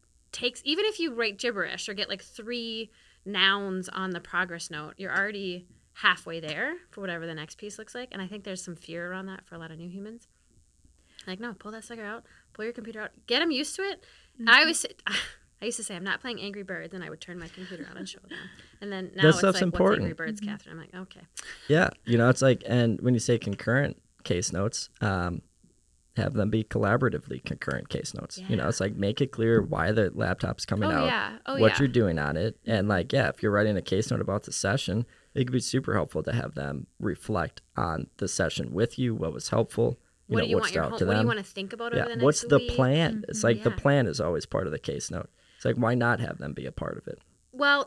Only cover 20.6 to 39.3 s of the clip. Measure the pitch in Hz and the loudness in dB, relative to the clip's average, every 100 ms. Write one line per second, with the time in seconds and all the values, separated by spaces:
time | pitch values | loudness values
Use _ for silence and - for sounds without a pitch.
20.6 | - 165 - 180 185 - - - - - | -12 -16 -14 -16 -16 -20 -18 -16 -14 -14
21.6 | - 151 185 - - 120 117 127 131 120 | 2 4 4 0 2 6 6 6 6 4
22.6 | - 123 117 104 123 120 - 117 - 98 | 2 4 4 4 2 2 2 0 0 -4
23.6 | - 123 143 - _ _ - 87 - 87 | 0 2 0 -4 _ _ -2 -2 0 -2
24.6 | 98 - - _ 110 95 87 87 - _ | -2 -4 -10 _ 0 0 -2 -4 -10 _
25.6 | _ _ _ _ _ - - 113 104 110 | _ _ _ _ _ -2 0 0 2 0
26.6 | 110 110 101 123 131 - - - - 67 | 0 0 2 2 2 -2 -6 -12 -8 -6
27.6 | - 65 - - - - - - 185 113 | -4 -4 -4 -6 -6 -10 -12 -12 -2 0
28.6 | 71 - 95 101 98 113 139 - 113 113 | 0 0 -2 0 -2 0 -2 2 4 4
29.6 | 98 - 90 110 98 - - 95 - - | 4 0 2 2 2 0 -2 0 -2 -4
30.6 | - 98 101 78 78 - 101 - - - | -4 0 2 2 2 0 -4 -6 -6 4
31.6 | 110 92 135 120 101 82 71 78 110 - | 6 6 4 4 4 2 0 0 -2 -2
32.6 | - 110 101 95 104 135 110 - 110 101 | 0 2 4 2 2 2 0 0 2 4
33.6 | 107 98 - 95 110 113 - 101 - - | 4 2 2 0 2 0 0 -2 -4 -2
34.6 | 98 123 - 101 120 - _ - 123 123 | 0 0 0 -2 -2 -8 _ -2 0 0
35.6 | - 135 - 101 76 80 - 120 - - | 0 -2 0 0 0 -2 -2 -2 -2 -6
36.6 | 69 69 - _ 107 - - 101 80 - | -6 -6 -8 _ -4 -4 -2 -2 -2 -6
37.6 | _ - 85 80 - - 98 - 82 - | _ -4 -2 -2 -6 -6 -4 0 0 0
38.6 | 71 90 117 - 127 110 82 | -4 0 0 0 -2 0 -4